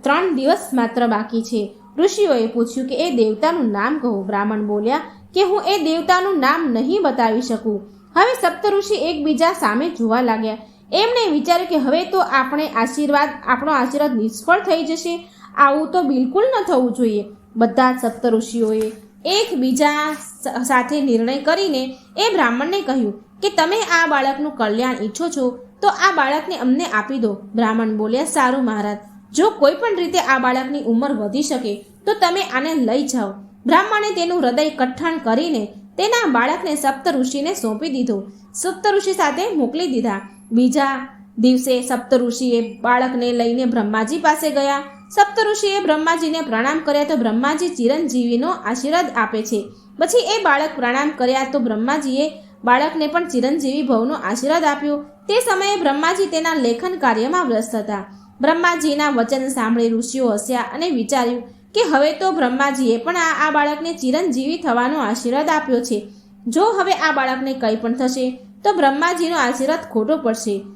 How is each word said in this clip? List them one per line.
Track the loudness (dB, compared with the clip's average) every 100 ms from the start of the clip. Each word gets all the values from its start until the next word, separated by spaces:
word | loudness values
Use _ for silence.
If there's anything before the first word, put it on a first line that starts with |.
ત્રણ | 0 0 2
દિવસ | 0 2 0 0
માત્ર | -2 0 0 0
બાકી | 0 -2 -4
છે." | -2 -4 -4 -10 -14 0
ઋષિઓએ | 0 2 2 2 0
પૂછ્યું | 0 -2 -2 -4
કે, |
"એ | -2 -2 2
દેવતાનું | 0 2 0 2 0
નામ | 0 -2 -2
કહો." | -2 -4
બ્રાહ્મણ | -2 -2 -2 -2 -2
બોલ્યા | -2 0 -2 -4 -18 -6
કે, | 0
"હું | 2 2 0
એ | 0
દેવતાનું | 0 0 2 2 2 0
નામ | 2 2 0
નહીં | 0 0 2
બતાવી | 0 2 0 0
શકું." | -2 -4 -2 -4 -6 -20 -4 2
હવે | 2 2
સપ્તઋષિ | -2 0 0 0 0
એકબીજા | -2 -2 -2 0 2 2
સામે | 2 0 0 -2
જોવા | -2 0 2
લાગ્યા. | 2 0 -2 -6 -12 -20 -2
એમણે | 0 2 2 2
વિચાર્યું | 0 2 2 2
કે | 0
હવે | 2 0
તો | 2 0
આપણે | 2 2 0 -2 -2
આશીર્વાદ, | 0 -2 0 2 2 2 -2 -2
આપણો | 0 2
આશીર્વાદ | 0 0 0 0 0
નિષ્ફળ | -2 -4 0 2
થઈ | 2 0
જશે. | 0 -4 -4 -6 -8 -20 -14 2
આવું | 4 4 0
તો | 0
બિલકુલ | 2 0 2 2
ન | 2 2 2
થવું | 2 2
જોઈએ. | 2 0 0 -4 -14 -12 0
બધા | 2 4 2
જ | 2
સપ્તઋષિઓએ | -4 -2 0 0 0 -2 0 0 -2 -6 -20 -10 -2
એકબીજા | 0 0 0 0 2 2 2 -2 -6 -12 -10
સ-, | -8 -6
સાથે | 0 0 0 -2
નિર્ણય | 2 2 0 -2
કરીને | 0 0 0 -2 -4 -10 -14 -2
એ | 0
બ્રાહ્મણને | 2 2 0 -2 -2
કહ્યું | -2 0 -2 -4 -16 -4
કે, | -2
"તમે | 2 2 0
આ | 0 2 2
બાળકનું | 2 0 -2 -6
કલ્યાણ | -2 -2 0 -2 -2
ઈચ્છો | -6 -4 -4
છો, | -2 -2 -4 -16 0
તો | 0
આ | 2 2 2
બાળકને | 0 0 -4 -2
અમને | 0 2
આપી | 0 -2 -2 -2
દો." | -2 -4 -6
બ્રાહ્મણ | 0 0 2 0 -2
બોલ્યા, | 0 0
"સારું | 0 2 2 2
મહારાજ, | 0 0 -4 -6 -12 -20 -8
જો | 2 2
કોઈ | 6 4
પણ | 4 -2 0
રીતે | 0 0
આ | 2 2
બાળકની | 2 0 -2 -4
ઉંમર | 0 0 0
વધી | -2 -2 -2
શકે, | -2 -2 -4 -6 -10 -8 -2
તો |
તમે | 2 2 0
આને | -2 -2 -2
લઈ | 0 2 0 0
જાઓ." | -2 -4 -8 -16 -8 2
બ્રાહ્મણે | 2 4 0 0
તેનું | -2 0 0
હૃદય | 0 0 -2
કઠણ | 0 -4 -2 -4 -2
કરીને | 0 0 0 -2 -4 -10 -14 -4
તેના | 0 2 2
બાળકને | 2 0 -2 -2
સપ્ત | -2 -2 0 -2
ઋષિને | 0 -2 -2 -4
સોંપી | -2 -4 -4 -4
દીધો. | -2 -2 -2 -6 -18 -16
સપ્ત | -6 -6 -2 2
ઋષિ | 2 0
સાથે | 0 0 0 -2
મોકલી | 0 0 -2 -2
દીધા. | 0 -2 -4 -8 -20 -2
બીજા | 2 4 4 0 -2 -8 -18 -14 2
દિવસે | 4 4 2 0
સપ્ત | 0 -4 2
ઋષિએ | 2 2 -2 0 0 0 -4
બાળકને | 0 2 2 0 0
લઈને | 0 0 2
બ્રહ્માજી | 0 0 0 0 -2 0
પાસે | 0 2 0
ગયા. | 0 0 -2 -4 -18 -6
સપ્ત | 2 2 4 0
ઋષિએ | 0 0 0
બ્રહ્માજીને | 0 0 0 0 -2 -4
પ્રણામ | -2 -2 0 0
કર્યા, | 0 0
તો | 2 0
બ્રહ્માજી | 0 0 0 0 -2
ચિરંજીવીનો | 0 0 2 0 0 0 0 0
આશીર્વાદ | -2 -4 -4 -2 0 0 -2
આપે | -2 -2
છે. | -4 -4 -6 -16 -20 -4
પછી | 2 2
એ | 2 0
બાળક | 2 2 0 -2
પ્રણામ | -2 0 -2 0
કર્યા, | 0 0 0
તો | -2
બ્રહ્માજીએ | -2 -2 0 0 0 0 -2 -4 -20 -6
બાળકને | 2 2 2 0 -2
પણ | -2 0
ચિરંજીવી | 0 0 0 0 -2
ભવનો | 0 0 0
આશીર્વાદ | -2 -4 -2 0 2
આપ્યો. | 2 0 -2 -4
તે | -6 -16 0 0
સમયે | 2 0 0 0
બ્રહ્માજી | 0 2 0 0 0
તેના | 0 0
લેખન | 0 0 0 -4 0
કાર્યમાં | 0 0 0 0 0
વ્યસ્ત | 0 -2
હતા. | -6 -4 -6 -8 -18 -20 -2
બ્રહ્માજીના | 0 2 2 0 0 2 2
વચન | 2 0 0 -2
સાંભળી | -2 0 2 2
ઋષિઓ | 0 -2 -2 0
હસ્યા | 0 -2 -4
અને | -2 -4 -2
વિચાર્યું | -2 0 0 0 -2 -8 -20 -6
કે | 0 2
હવે | 4 2
તો | 2 0
બ્રહ્માજીએ | 2 0 2 0 2 0 0
પણ | 0 0
આ, | 0 2 2
આ |
બાળકને | 2 0 -2 -6
ચિરંજીવી | -4 0 0 0 0 -2 -2
થવાનો | 0 0 0 0
આશીર્વાદ | -2 -2 -2 0 0
આપ્યો | 0 0 -2
છે. | 0 -4 -6 -20 -20 -12 -2
જો | 2
હવે | 2 2 0
આ | 2 2
બાળકને | 0 0 -2 -4
કંઈ | -2 -2 -2
પણ | -2
થશે, | -2 -2 0 -4 -4 -16 -4
તો | -2
બ્રહ્માજીનો | 2 2 2 -2 0 0 0
આશીર્વાદ | 0 0 -2 -2 -2
ખોટો | -4 0 0
પડશે. | 0 -2 -4 -6 -8